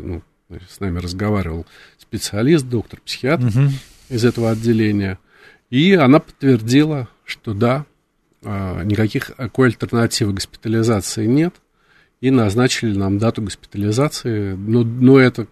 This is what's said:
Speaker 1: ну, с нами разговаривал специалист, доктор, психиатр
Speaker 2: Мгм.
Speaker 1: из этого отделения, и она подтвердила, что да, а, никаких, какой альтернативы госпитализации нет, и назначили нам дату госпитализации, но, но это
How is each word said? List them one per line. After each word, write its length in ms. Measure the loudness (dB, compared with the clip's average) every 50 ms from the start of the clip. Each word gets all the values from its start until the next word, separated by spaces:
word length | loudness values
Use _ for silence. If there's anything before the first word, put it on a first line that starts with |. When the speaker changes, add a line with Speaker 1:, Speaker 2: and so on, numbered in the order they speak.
| -10
Speaker 1:
ну, 180 | -10 -10 -10 -12 _ _ _ _ -20 -20 -20 -20 -18
с 100 | -12 -8
нами 200 | -6 -6 -6 -6
разговаривал 680 | -6 -8 -6 -4 -2 -2 -2 -2 -2 -4 -6 -8 -10 _ -18 -20 -20 -20 _
специалист, 680 | _ _ _ -10 -8 -8 -6 -4 -2 2 2 2 2 0
доктор, 340 | -2 -4 -6 -6 -8 -14 -18 _
психиатр 400 | -14 -10 -6 -4 -2 0 0 0
Speaker 2:
Мгм. 260 | 0 2 2 2 0 0 -4 -10 -16 -20 _ _ -8
Speaker 1:
из 160 | -4 0 0
этого 260 | 0 0 0 -2 -2
отделения, 680 | -2 0 0 0 2 2 2 0 0 -2 -2 -4 -6 -10 _ _ _ _ -20 -20 _ _ _ -4
и 240 | 0 2 4 4 4
она 260 | 6 6 6 6 4
подтвердила, 880 | 2 -2 -8 -2 2 2 2 2 2 2 2 4 4 2 -2 -6 -8 -10 _ _ _
что 300 | -16 -16 -12 -10 -8 -2
да, 320 | 0 0 0 0 -2 -6 -10 _ _ _ _ _ _ _ _ _ _ -10
а, 380 | -8 -6 -6 -6 -6 -6 -4 -4
никаких, 480 | -2 0 0 0 0 -2 -4 -8 -8 -10
какой 300 | -10 -10 -4 0 2 2
альтернативы 640 | 2 2 -2 -6 -2 0 0 0 0 0 -2 -2 -2 -4
госпитализации 960 | -6 -8 -10 -14 -10 -6 -2 -2 0 2 2 0 0 -2 -6 -6 -4 -2
нет, 260 | 0 2 2 0 -2 -4 _ _ _ _ _ _ _ _ _ _ _ _ _
и 100 | 0 2
назначили 680 | 2 2 2 2 2 2 2 0 0 -2 -2 -2 -2
нам 200 | -2 -2 -2 0 0
дату 220 | 0 -2 -2 -4 -6
госпитализации, 1120 | -8 -10 -12 _ -12 -8 -4 -2 -2 0 0 0 -2 -4 -6 -6 -4 -4 -4 -4 -4 -6
но, 280 | -6 -2 0 2 2 2
но 360 | 0 0 4 6 6 8 8
это 260 | 6 4 2 -2 -8 -12